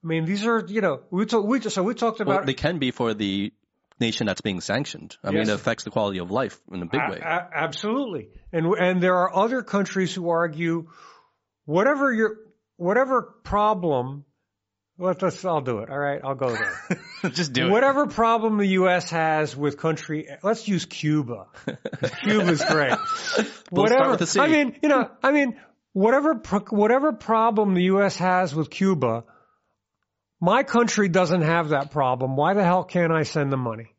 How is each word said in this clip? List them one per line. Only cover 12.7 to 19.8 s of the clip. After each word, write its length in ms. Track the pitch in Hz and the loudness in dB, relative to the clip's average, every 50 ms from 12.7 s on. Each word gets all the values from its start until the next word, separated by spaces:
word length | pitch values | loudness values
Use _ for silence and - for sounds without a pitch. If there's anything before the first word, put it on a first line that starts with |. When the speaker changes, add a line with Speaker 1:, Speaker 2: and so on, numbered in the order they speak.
| _ | _
Speaker 1:
whatever 460 | _ 170 175 202 240 262 254 262 247 196 - - _ _ | _ -2 0 2 2 2 2 2 0 0 -2 -16 _ _
problem, 800 | - - 208 208 214 214 190 175 170 147 127 123 131 139 143 143 _ _ _ _ _ _ _ _ _ _ _ _ _ _ _ | -4 0 2 2 2 2 0 0 0 0 0 0 -4 -8 -12 -16 _ _ _ _ _ _ _ _ _ _ _ _ _ _ _
let 240 | 175 185 180 185 190 | -2 -2 -2 0 0
us, 220 | 185 - - - | -2 -2 -2 -4
I'll 160 | 185 170 151 | -2 -2 -2
do 180 | 131 127 120 104 | -2 -2 -4 -4
it. 100 | 107 110 | -6 -6
All 80 | 135 143 | -6 -4
right. 220 | 143 143 139 - 135 | -2 -2 -4 -4 -4
I'll 100 | 135 135 | -6 -4
go 160 | 131 131 127 | -2 -2 -2
there. 500 | 117 110 - - - - - - 190 - - - | -2 -2 -4 -4 -6 -8 -6 -6 -6 -6 -6 -20
Speaker 3:
<laughs> 200 | - - - 180 | -18 -8 -8 -6
Just 220 | 120 147 180 147 127 | -4 -4 -4 -2 0
do 160 | 127 131 175 | 0 2 2
it. 20 | |
Speaker 1:
Whatever 380 | 196 226 262 269 277 277 294 - | 4 4 4 4 2 2 0 -2
problem 500 | - - 226 226 226 233 214 226 214 208 | 0 0 2 2 2 2 0 0 0 2
the 80 | 202 | 2
U 220 | 196 190 185 185 185 | 2 2 4 4 4
S 200 | 180 180 175 - | 2 2 -2 -2
has 460 | 165 165 160 160 156 156 156 143 113 | -2 -2 0 2 2 0 0 -2 -4
with 220 | 135 143 147 143 | -2 -2 -2 -2
country, 480 | 143 | -2